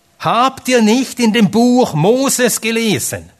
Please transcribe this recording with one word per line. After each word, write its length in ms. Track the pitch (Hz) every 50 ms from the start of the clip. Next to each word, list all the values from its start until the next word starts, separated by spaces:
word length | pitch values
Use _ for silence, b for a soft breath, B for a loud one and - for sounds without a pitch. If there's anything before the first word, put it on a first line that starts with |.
| _ _ _ -
"Habt 480 | - 160 190 226 254 269 262 - - 254
ihr 140 | 254 240
nicht 380 | 220 208 226 262 262 - - -
in 120 | 240 220
dem 180 | 202 240 214 160
Buch 420 | - 226 240 247 247 254 247 - -
Moses 680 | 147 156 202 247 262 269 254 - - 247 220 - -
gelesen?" 680 | - 220 226 226 226 220 175 117 - - - 87 80 - _